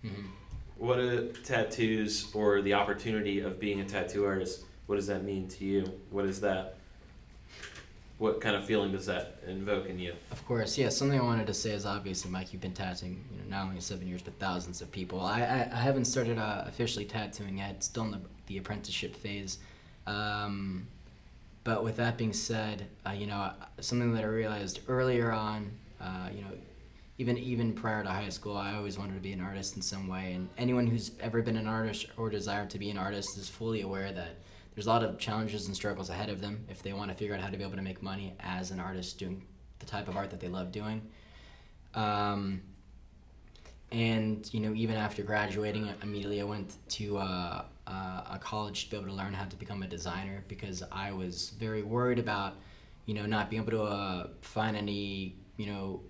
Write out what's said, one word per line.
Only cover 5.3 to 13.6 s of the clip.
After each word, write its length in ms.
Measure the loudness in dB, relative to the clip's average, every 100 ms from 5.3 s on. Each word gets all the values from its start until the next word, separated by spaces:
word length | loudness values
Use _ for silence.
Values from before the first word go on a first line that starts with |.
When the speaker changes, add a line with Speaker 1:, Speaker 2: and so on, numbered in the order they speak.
| -2 -2
Speaker 2:
to 180 | -2 4
you? 260 | 4 4 -4 -4
What 140 | 0 2
is 140 | 4
that? 340 | 4 2 0 -10 -16 -18 -18 -20 -18 -20 -18 -14 -12 -14 -16 -18 -18 2
What 220 | 4 4
kind 140 | 4 2
of 80 |
feeling 280 | 4 4 4
does 160 | 2 0
that 320 | 0 -2 -8 -6
invoke 400 | -4 2 2 2
in 100 | -4
you? 160 | -4 -6 -10
Speaker 1:
Of 140 | -10 0
course, 320 | 2 2 4
yeah, 120 | 4
something 300 | 6 6 6
I 40 |
wanted 240 | 6 4 4
to 60 |
say 180 | 2 0
is 160 | 0 0
obviously, 420 | 0 0 -2 -2
Mike, 240 | -4 -4
you've 80 | -4
been 120 | -4
tattooing, 520 | -2 -2 -2 -4 -6 -8
you 80 | -10
know, 180 | -4
not 80 | -2